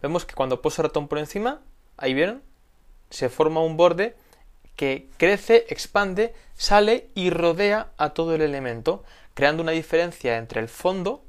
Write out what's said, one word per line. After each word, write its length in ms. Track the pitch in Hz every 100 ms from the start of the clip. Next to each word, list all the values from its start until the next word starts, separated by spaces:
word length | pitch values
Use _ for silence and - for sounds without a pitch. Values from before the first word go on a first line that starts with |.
Vemos 240 | 139 170 -
que 100 | -
cuando 260 | 131 123
poso 200 | 160 -
el 80 | 156
ratón 180 | 165 143
por 100 | 151
encima, 440 | 151 202 226 302 - - _ -
ahí 180 | 131
vieron, 300 | 131 175 254 - _ _ _ - - _
se 200 | - 127
forma 320 | - 156 160
un 160 | 160 160
borde 400 | 175 170 214 - _ _ - - - -
que 320 | 139 135 - -
crece, 500 | 170 202 - 226 233
expande, 640 | - - 208 202 190 226 - - -
sale 520 | - 202 208 233 - -
y 140 | 180
rodea 640 | 170 170 170 202 208 - -
a 140 | 151
todo 260 | - 165 160
el 60 |
elemento, 640 | 156 139 127 117 113 196 - - -
creando 300 | - 143 156
una 80 | 165
diferencia 640 | 160 156 160 175 165 127 117
entre 240 | 113 -
el 80 | 113
fondo 560 | - 180 190 185 277